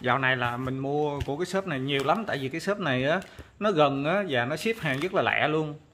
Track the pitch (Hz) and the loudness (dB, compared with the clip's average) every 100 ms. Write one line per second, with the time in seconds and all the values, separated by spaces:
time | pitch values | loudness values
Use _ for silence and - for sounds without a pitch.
0 | 123 127 131 127 120 120 131 131 139 147 | 0 2 2 2 0 -2 -4 -4 -2 -2
1 | 147 143 131 143 180 190 190 135 135 139 | -2 -2 -4 -4 -2 -2 -2 -4 0 0
2 | 135 190 202 135 131 160 190 208 165 127 | 2 0 -2 -4 -4 -4 -4 -2 0 0
3 | 135 180 - - - - 208 165 147 139 | 2 0 -4 -16 -18 -4 2 4 4 4
4 | 147 196 190 127 120 165 220 220 156 131 | 0 0 0 0 0 -2 -2 -2 -2 -2
5 | 180 185 113 107 135 156 151 147 - | 0 2 2 2 2 2 -2 -6 -14